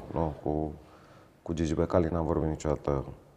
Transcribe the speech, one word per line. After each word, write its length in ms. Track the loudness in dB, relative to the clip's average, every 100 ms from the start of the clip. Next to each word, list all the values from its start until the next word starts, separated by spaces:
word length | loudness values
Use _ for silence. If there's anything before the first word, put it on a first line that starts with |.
| -2
Nu, 60 | -2
nu, 140 | 0 -2
cu, 280 | -2 0 -2 -6 -16 -20 -20 -20 -20 -16
cu 120 | -6
Gigi 200 | 0 0
Becali 360 | 2 4 4 4
n-am 140 | 2 0
vorbit 240 | 2 0
niciodată 540 | -2 0 0 0 -2 -2 -12 -18